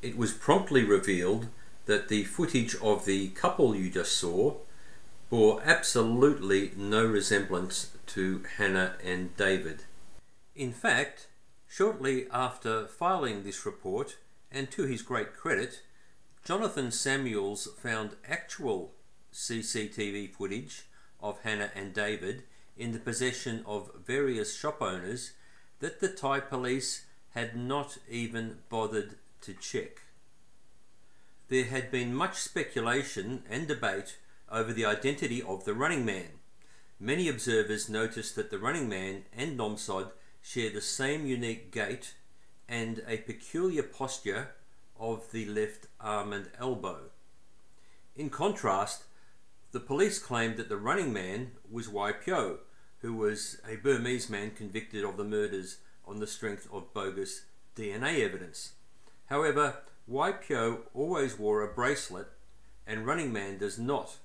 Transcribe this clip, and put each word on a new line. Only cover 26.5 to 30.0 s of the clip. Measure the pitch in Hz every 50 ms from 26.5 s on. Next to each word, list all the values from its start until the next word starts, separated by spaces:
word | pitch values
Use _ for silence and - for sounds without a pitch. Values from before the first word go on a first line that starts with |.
| 143 127 123 123 127 135 135 - - - - - - - - -
had | - 117 117 113 113
not | 120 123 127 135 147 139 139 - - - -
even | 120 120 117 113 117 117 113 113 110 - - -
bothered | 117 113 110 104 110 107 98 - - - - - - -
to | - -
check. | 95 - - - - 117 - - - -